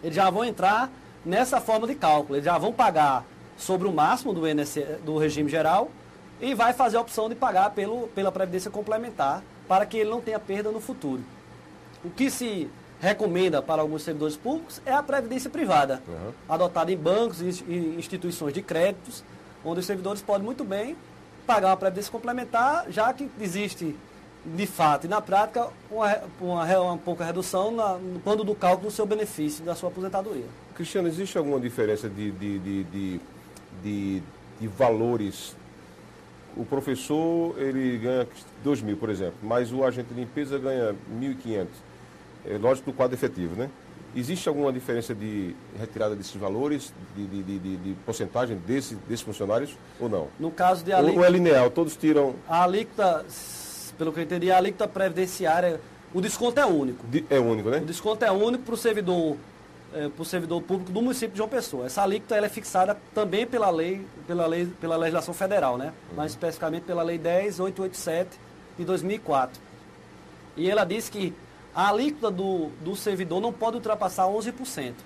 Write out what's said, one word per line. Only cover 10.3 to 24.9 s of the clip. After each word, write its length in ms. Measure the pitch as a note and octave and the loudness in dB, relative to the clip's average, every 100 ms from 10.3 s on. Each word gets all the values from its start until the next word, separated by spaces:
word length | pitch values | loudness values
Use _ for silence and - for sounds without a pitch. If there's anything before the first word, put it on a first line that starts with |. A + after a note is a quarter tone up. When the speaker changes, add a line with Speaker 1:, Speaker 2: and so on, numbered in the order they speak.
| G#3+ | -4
Speaker 1:
perda 300 | G#3+ G3 G#3+ | -4 -4 -2
no 100 | A3 | -4
futuro. 440 | - - C#3+ B2+ A#2 - - - - - - - | -6 -6 -4 -4 -8 -18 -20 -20 -20 -20 -20 -14
O 80 | F3 | -14
que 180 | F3 C4+ | -2 -2
se 400 | - A#3+ G3 C3+ - - - | 0 -4 -4 -6 -10 -20 -2
recomenda 600 | F3 G#3 G#3 F3 F#3 D3 | 0 2 0 2 2 2
para 220 | C3 D#3 | 0 0
alguns 220 | D#3 D#3 | 0 -2
servidores 340 | F3 D3+ D#3 D3+ | -6 -2 -2 -2
públicos 420 | A#3 D#4+ - - - | -4 -4 -6 -10 0
é 80 | |
a 80 | C4+ | 0
previdência 480 | C#4+ C#4 A#3 B3+ C4 | 2 -2 -2 -6 -6
privada, 540 | D4 B3 D#3 C#3 B2+ - | -4 4 4 4 0 -6
Speaker 2:
Uhum. 240 | E2 G2 B2+ - | -10 -10 -12 -4
Speaker 1:
adotada 440 | D#3+ F3 F3 E3+ | 0 2 2 0
em 60 | F#3 | 0
bancos 440 | D#3 G3+ A#3 E3 | 2 2 2 -2
e 40 | F3 | -6
ins-, 180 | F3+ - | -6 -6
e 280 | F3 E3 E3 | -4 -2 -4
instituições 560 | E3 F3+ F3 E3+ D3 | -8 -6 -6 -4 -4
de 80 | C#3+ | -4
créditos, 640 | - D#3 F#3 G3+ - - - - - - | -4 2 2 0 -14 -16 -18 -20 -20 -12
onde 160 | D#3 E3+ | -6 -6
os 60 | F3 | -4
servidores 340 | F#3+ F#3 G3+ | -4 -4 -6
podem 240 | - G3+ G#3 | 0 0 0
muito 180 | B3+ | -6
bem 320 | A3+ G3 A#3+ E4+ - - - - - | -6 -4 -6 -10 -16 -20 -20 -12 2
pagar 220 | A3 F#3+ | 4 6
uma 80 | F#3 | 4
previdência 340 | F#3+ F#3 G#3 | 2 -2 -6
complementar, 760 | A3+ A#3+ B3 B3 A3+ B3+ D#4 A3+ | -6 -4 -4 0 2 4 2 -2
já 220 | G3 A3+ | 2 2
que 200 | C4 C#4+ - | 0 -8 -6
existe, 540 | G#3 F3+ G#3 - E3 - - - - - D#3+ | -6 -2 -4 -4 -6 -6 -14 -20 -20 -16 -10
de 220 | E3 G3+ | -4 -4
fato 380 | - D#3+ | 2 4